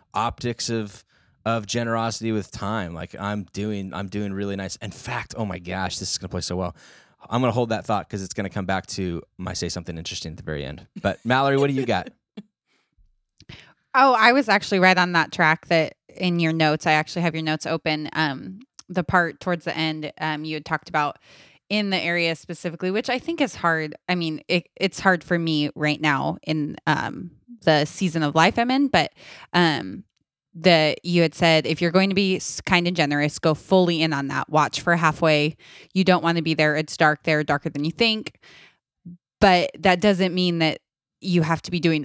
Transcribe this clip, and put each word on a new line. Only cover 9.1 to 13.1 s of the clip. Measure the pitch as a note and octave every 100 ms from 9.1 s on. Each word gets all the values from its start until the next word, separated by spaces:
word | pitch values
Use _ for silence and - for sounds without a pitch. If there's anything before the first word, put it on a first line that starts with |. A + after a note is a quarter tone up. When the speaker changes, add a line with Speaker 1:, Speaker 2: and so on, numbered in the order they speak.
| E2+ - -
Speaker 1:
my | F#2
say | F2+ F2
something | F2+ E2+ E2
interesting | D#2+ G2 E2+
at | D2+
the |
very | - D2+
end. | C#2 D2 - -
But | - F#2
Mallory, | A#2 B2+ C#3 C#3
what | C#3+
do |
you | C3+ A#2+
got? | F#2+ F2 - _ -
Speaker 2:
<laughs> | - _ _ _ _ _ _